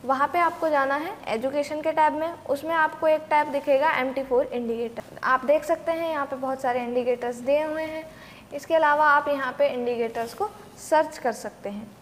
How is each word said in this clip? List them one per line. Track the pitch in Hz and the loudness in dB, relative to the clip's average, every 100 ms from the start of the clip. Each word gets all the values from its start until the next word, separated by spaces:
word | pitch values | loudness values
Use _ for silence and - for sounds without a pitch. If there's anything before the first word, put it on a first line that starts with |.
| 247 | 0
वहाँ | 262 285 | 0 2
पे | 349 | 4
आपको | 339 339 320 | 2 2 2
जाना | 294 269 285 | 2 2 0
है | 330 440 - | -4 -8 -6
education | 226 262 294 285 302 | -2 -2 -2 -2 -2
के | 311 | -2
tab | 320 302 | 4 4
में, | 294 320 320 - | 2 -4 -6 -4
उसमें | 285 311 330 | -4 0 2
आपको | 311 320 320 | 2 2 2
एक | 311 | 2
tab | 311 302 302 | 2 2 2
दिखेगा | 277 285 269 311 | -2 2 4 4
एम | 254 262 | 2 -2
टी | 269 | -2
फ़ोर | 269 247 285 | 0 0 0
indicator। | 240 233 226 233 233 - - | -4 -4 -4 -6 -8 -14 -6
आप | 233 262 254 | 0 0 4
देख | 302 | 2
सकते | 302 330 330 | 2 -2 0
हैं | 330 330 | -4 -2
यहाँ | 302 277 | -4 -4
पे | 262 | -4
बहुत | 262 269 | -4 -2
सारे | 262 247 | -2 -2
indicators | 240 247 240 247 247 240 | -2 -2 0 -2 -4 -4
दिए | 247 294 | 0 2
हुए | 311 311 | 0 -4
हैं। | 320 320 320 - - - - | -6 -8 -12 -18 -20 -20 -14
इसके | 294 - 320 | -14 0 4
अलावा | 302 294 302 | 4 6 6
आप | 285 285 | 4 4
यहाँ | 285 262 262 | -2 -4 0
पे | 285 | 0
indicators | 247 240 240 226 233 226 | 2 -4 -2 -2 -4 -8
को | - 403 - - - - | -4 -6 -6 -20 -18 2
search | 311 311 - | 2 2 -2
कर | 247 | -4
सकते | 214 214 - 202 | -4 -10 -10 -10
हैं। | 202 208 - | -10 -14 -20